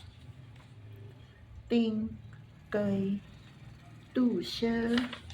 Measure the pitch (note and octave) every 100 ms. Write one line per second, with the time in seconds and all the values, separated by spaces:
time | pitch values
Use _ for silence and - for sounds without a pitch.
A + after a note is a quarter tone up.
0 | - - - - - - - - - -
1 | - - - - - - - A#3 A3+ A3
2 | A3 - - - - - - - G3+ G3
3 | G3 G3+ - - - - - - - -
4 | - - B3 F#3+ - - A#3 A#3 A#3 A#3+
5 | B3 - -